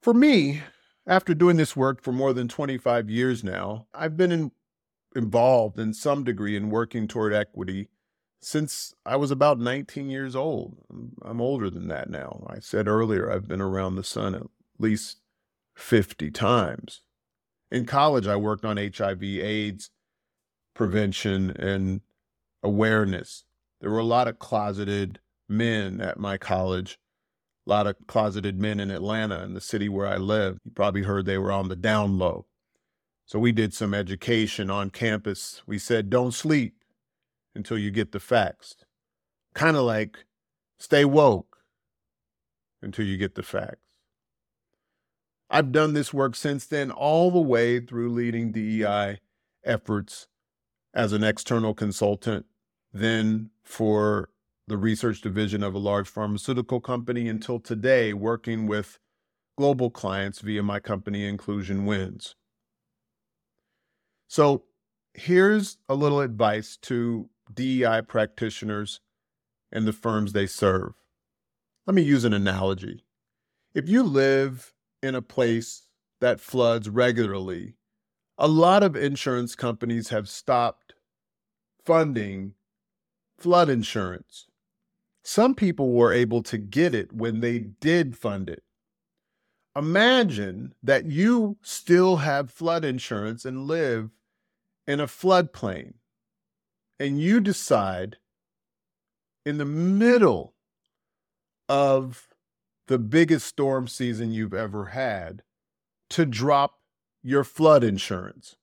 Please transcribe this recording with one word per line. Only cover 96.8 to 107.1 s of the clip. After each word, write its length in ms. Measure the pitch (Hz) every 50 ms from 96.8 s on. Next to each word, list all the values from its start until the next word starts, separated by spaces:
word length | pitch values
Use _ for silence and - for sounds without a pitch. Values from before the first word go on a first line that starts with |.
| _ _ _ _
and 200 | 139 139 139 143
you 200 | 156 180 208 240
decide 760 | 202 202 185 - - - 143 110 101 95 92 90 92 101 107 _ _ _ _ _ _ _ _ _ _ _ _ _ _ _ _ _ _ _ _ _ _ _ _ _ _
in 120 | 147 147 151
the 80 | 143
middle 880 | 143 147 156 170 185 196 196 220 240 247 240 214 156 107 85 - - _ _ _ _ _ _ _ _ _ _ _ _ _ _ _ _ _ _ _ _ _ _ _ _
of 640 | 139 139 143 139 135 135 135 131 123 - - _ _ _ _ _ _ _ _ _ _ _ _ -
the 100 | 131 127
biggest 480 | 113 107 120 160 170 151 165 139 -
storm 420 | - - - 143 135 135 131 127 120
season 440 | - - 131 120 117 113 117 113
you've 220 | 113 110 110 104 117
ever 320 | 113 113 104 98 107 98
had 580 | 95 104 131 135 123 107 95 87 82 92 104 _ _ _ _ _ _ _ _ _ _ _ _ _ _
to 160 | - - 165
drop 540 | 143 117 104 123 117 127 139 139 139 _ _ _ _ _ _ _ _